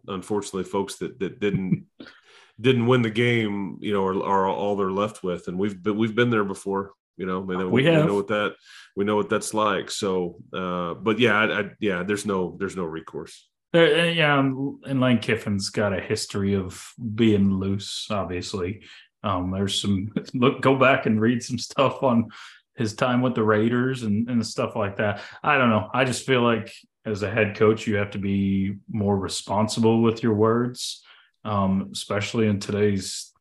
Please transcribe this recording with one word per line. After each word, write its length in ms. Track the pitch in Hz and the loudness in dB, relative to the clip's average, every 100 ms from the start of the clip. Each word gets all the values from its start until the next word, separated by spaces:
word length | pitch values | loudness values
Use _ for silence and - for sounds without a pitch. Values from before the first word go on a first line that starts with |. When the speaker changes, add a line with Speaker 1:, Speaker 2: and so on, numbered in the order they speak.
| - | -10
Speaker 1:
unfortunately, 560 | 95 90 104 101 95 | -10 -4 -6 -4 -8
folks 320 | 90 101 95 - | -4 -4 -4 -6
that, 240 | 85 - | -10 -6
that 200 | 92 - | -8 -4
didn't, 460 | 104 95 92 - - _ | -2 -2 0 -2 -4 _
Speaker 2:
<laughs> 600 | - - _ - _ - | -20 -20 _ -20 _ -2
Speaker 1:
didn't 280 | 113 131 117 | 2 2 4
win 160 | 127 | 4
the 80 | 113 | 2
game, 680 | 107 120 117 110 101 98 - | 2 2 2 0 -2 -6 -6
you 140 | 101 | -2
know, 100 | 101 | 0
are, 180 | 95 95 | 0 0
are 240 | - 98 95 | 2 2 2
all 280 | - 101 101 | 0 -2 0
they're 160 | 95 | 0
left 320 | 95 107 107 | 0 -2 -4
with. 240 | 92 87 - | -6 -6 -6
And 100 | 90 | -4
we've 240 | 104 95 | -4 -2
been, 140 | 90 104 | -4 0
we've 200 | 113 107 | 0 2
been 160 | 123 | 2
there 120 | 113 | 2
before, 500 | 101 95 98 98 98 - _ - | 0 -4 -4 -4 -4 -12 _ -10
you 120 | 92 | -6
know, 120 | 92 | -4
we 160 | 95 92 | -4 -4
know, 140 | 92 | 2
Speaker 2:
We 140 | 113 | 2
Speaker 1:
we 80 | 143 | 4
know 100 | 160 | 4
Speaker 2:
have. 140 | 156 101 | 4 0
Speaker 1:
what 120 | 98 | 0
that, 260 | 107 104 - - - - - | -2 -2 -6 -20 -20 -14 -6
we 80 | 101 | 0
know 100 | 104 | 0
what 140 | 95 | 0
that's 240 | 107 - | -2 -2
like. 380 | 110 107 92 - | -2 0 -2 -4
So, 460 | - 101 92 87 - - | -4 -2 -2 -4 -8 -12
uh, 440 | - 92 90 87 80 | -8 -6 -4 -6 -4
but 240 | 98 110 | -2 2
yeah, 180 | 120 104 | 4 4
I, 220 | 107 95 | 2 0
I, 100 | 98 - | -4 -4
yeah, 240 | 107 87 | -4 -2
there's 220 | 95 104 107 | -2 -2 -2
no, 320 | 95 87 87 | -2 -4 -6
there's 160 | 95 92 | -8 -6
no 100 | 85 | -8
recourse. 600 | 80 78 76 82 - _ _ _ | -8 -10 -12 -12 -18 _ _ _
Speaker 2:
There, 360 | 170 165 156 170 | 4 4 4 2
uh, 40 | |
yeah, 260 | 170 151 139 | 2 2 4
um, 440 | 135 131 139 - - | 2 0 -6 -8 -4
and 140 | 135 | 0
Lane 200 | 127 117 | 4 2
Kiffin's 500 | - 110 - 101 98 | 2 -2 0 -2 -2
got 240 | - 104 | -2 0
a 80 | 95 | -2
history 540 | - 107 - 101 98 101 | -4 -4 -4 -2 0 0
of 360 | 92 - - - 120 | -2 -10 -18 -12 -10
being 400 | 107 113 104 98 | 2 4 6 4
loose, 540 | 95 98 101 104 - - | 2 -2 -4 -6 -10 -6
obviously. 720 | 104 87 90 87 101 90 101 - - - _ | -6 -4 -6 -6 -6 -6 -6 -14 -20 -20 _
Um, 280 | 107 92 92 | -4 -2 -2
there's 280 | 92 98 - | -2 -2 -2
some, 320 | 101 98 104 - | 0 -2 -2 -6
<laughs> 100 | - | -6
look, 260 | 131 123 - | 2 2 4
go 140 | 131 135 | 2 6
back 300 | 131 135 - | 6 4 2
and 160 | 107 | 2
read 220 | 110 123 | 2 0
some 160 | - 127 | -2 -8
stuff 420 | - - 131 - | -6 0 0 2
on 260 | 135 117 110 - - - _ - | 2 2 0 -6 -20 -20 _ -6
his 160 | 110 | -6
time 280 | 104 131 123 | 0 0 2
with 140 | 127 120 | 0 0
the 80 | |
Raiders 600 | 107 107 113 123 127 127 | 2 4 4 2 0 -2
and, 260 | 113 104 117 | -2 -2 0
and 160 | 120 107 | 0 -2
stuff 300 | - 113 117 | -4 -4 -2
like 220 | 101 - | -4 -2
that. 240 | 107 101 - - | -2 -2 -8 -6
I 160 | - 143 | 0 4
don't 120 | 123 | 4
know. 200 | 107 104 | 4 0
I 100 | 123 | 0
just 220 | 131 120 - | 0 0 0
feel 160 | 127 | 2
like 320 | 120 113 101 - _ _ - | 4 2 -2 -14 _ _ -8
as 180 | 101 | -4
a 80 | 98 | -2
head 240 | 113 104 101 | 0 0 4
coach, 320 | 107 110 - | 4 4 0
you 80 | 104 | -2
have 160 | 104 | -2
to 60 | 104 | -4
be 580 | 98 98 98 98 98 101 - | -2 0 2 2 0 -4 -8
more 260 | 110 101 101 | -2 2 2
responsible 840 | 95 - - 98 110 117 113 113 | 0 -6 -4 0 0 2 4 6
with 200 | 117 110 | 4 2
your 120 | 120 | 0
words, 680 | 104 110 117 123 123 - - _ - _ _ 107 | 4 4 4 0 -4 -10 -12 _ -20 _ _ -6
um, 420 | 104 98 95 98 | -2 0 0 -2
especially 540 | - - 101 101 120 107 | -10 -4 -4 -2 0 0
in 120 | 101 | 0
today's 720 | - 104 104 98 95 - - _ | -2 0 2 0 -4 -12 -14 _